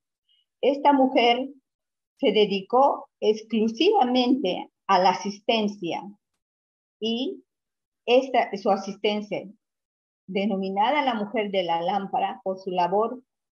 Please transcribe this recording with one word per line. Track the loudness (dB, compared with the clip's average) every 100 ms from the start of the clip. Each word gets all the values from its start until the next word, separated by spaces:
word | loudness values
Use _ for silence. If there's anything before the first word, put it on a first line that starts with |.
| _ _ _ _ _ _
Esta | -2 0 2
mujer | 4 4 4 4 2 -2 -12 _ _ _ _ _ _
se | 0
dedicó | 2 2 0 -2 2 2 0 -8 -4
exclusivamente | -2 -2 -2 -2 0 2 2 4 2 2 2 0 0 -4 -8 _ 2
a | 4
la | 4
asistencia | 2 -2 -6 -2 0 0 -4 -8 -8 -10 -18 _ _ _ _ _ _ _ -10
y | -6 -4 -6 -8 _ _ _ _ _ _ 2
esta, | 2 2 0 -2 -2
su | 0
asistencia, | 0 -2 -4 -4 -2 -6 -8 -10 -18 _ _ _ _ _ _ -8
denominada | -4 -2 -2 -2 0 0 0
la | 0
mujer | -2 -4 -4 -2
de | -2
la | 0 -2
lámpara | -2 -4 -4 -4 -4 -4
por | -8 -8
su | -6
labor, | -2 0 0 -2 -4 -18 _ _